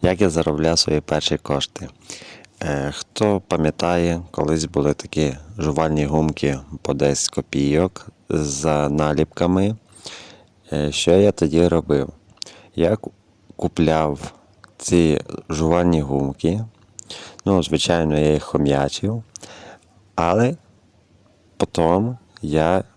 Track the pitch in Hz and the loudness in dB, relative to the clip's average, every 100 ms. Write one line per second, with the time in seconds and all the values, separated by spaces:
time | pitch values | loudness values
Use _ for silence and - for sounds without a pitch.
0 | 90 90 98 80 78 76 80 80 - 76 | 2 2 2 2 0 0 2 2 2 0
1 | - 156 - 76 - - - - 92 - | 0 -2 -2 -4 -2 -4 -4 -10 -14 -16
2 | - - - - - - 78 71 69 - | -18 -18 -18 -20 -20 -12 -6 -4 -4 -8
3 | - - 107 101 - 85 78 - 87 87 | -12 -2 0 0 0 0 0 0 0 2
4 | 85 85 87 - 76 80 78 - 71 71 | 0 -2 -6 -4 0 0 -2 0 0 -2
5 | - - 76 67 - - 78 73 80 76 | -4 -2 -2 -2 -14 -6 -2 0 0 0
6 | 73 78 78 76 73 67 67 73 - 71 | 0 0 0 0 -2 -4 -8 -14 -6 0
7 | 71 69 - - - 71 71 73 92 - | 0 0 -4 -6 -6 -2 0 2 0 -2
8 | - _ _ 80 76 69 78 76 73 73 | -20 _ _ -4 -2 -2 0 0 0 0
9 | 76 76 78 - 87 92 98 110 _ - | 0 0 -2 0 0 2 0 -4 _ -20
10 | - - - - _ _ _ 73 73 73 | -18 -18 -20 -20 _ _ _ -4 -4 -2
11 | - 90 101 - 80 80 85 82 78 71 | 4 6 4 2 0 4 4 2 2 0
12 | 67 - _ _ - - - - 85 107 | -2 -8 _ _ -20 -20 -14 -2 0 0
13 | - - _ _ _ - 87 - 80 80 | -4 -18 _ _ _ -6 -6 2 2 4
14 | 76 71 - - _ _ - _ - 90 | 0 -2 -10 -18 _ _ -20 _ 0 2
15 | 82 73 - - - 78 80 85 87 82 | 4 2 -4 -16 -10 -2 2 2 2 2
16 | 71 69 69 69 80 98 113 _ _ _ | 0 -2 -4 -2 -2 -2 -6 _ _ _
17 | - - - - - 98 78 80 - 85 | -20 -18 -18 -8 2 2 2 -2 2 2
18 | 80 76 76 76 - - 71 69 69 - | 2 2 2 2 0 -2 2 2 0 -4
19 | 98 113 113 - - - - - _ _ | -6 -6 -10 -20 -20 -20 -20 -20 _ _
20 | _ - 85 95 123 165 _ _ _ _ | _ -2 2 4 2 0 _ _ _ _
21 | _ _ _ _ _ _ - - 82 90 | _ _ _ _ _ _ -4 0 2 2
22 | 113 123 _ - 80 76 78 90 - | 0 -6 _ -12 -2 0 2 0 -2